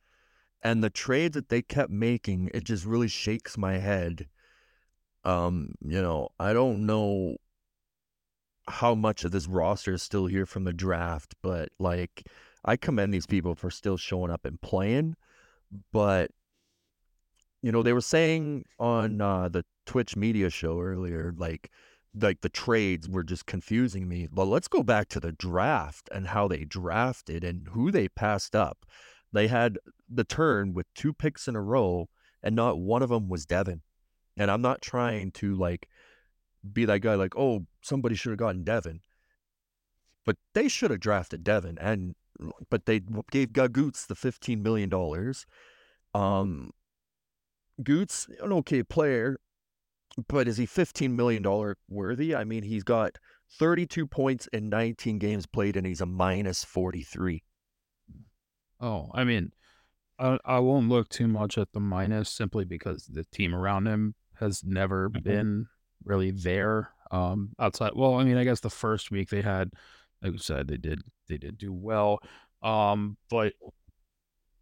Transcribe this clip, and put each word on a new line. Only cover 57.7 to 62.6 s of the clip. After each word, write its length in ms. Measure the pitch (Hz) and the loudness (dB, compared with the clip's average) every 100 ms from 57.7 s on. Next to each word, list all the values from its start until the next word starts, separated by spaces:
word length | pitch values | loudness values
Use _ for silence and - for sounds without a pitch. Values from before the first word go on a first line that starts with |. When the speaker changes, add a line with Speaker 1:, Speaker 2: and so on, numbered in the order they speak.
| _ _ _ - - - _ _ _ _ - | _ _ _ -20 -20 -20 _ _ _ _ -10
Speaker 2:
Oh, 300 | 120 101 - | -4 -4 -4
I 100 | - | -2
mean, 300 | 123 113 85 - _ _ _ _ _ - | 0 2 -2 -8 _ _ _ _ _ -4
I, 220 | 131 131 | 0 0
I 160 | - 127 | 2 4
won't 300 | 127 139 117 | 6 6 6
look 200 | 120 110 | 4 2
too 180 | - 117 | 0 2
much 300 | 107 107 110 | 2 0 0
at 140 | 98 | -2
the 60 | 104 | -2
minus 500 | 101 92 95 107 104 | -2 0 0 0 -2
simply 360 | - 104 110 | -4 -4 -2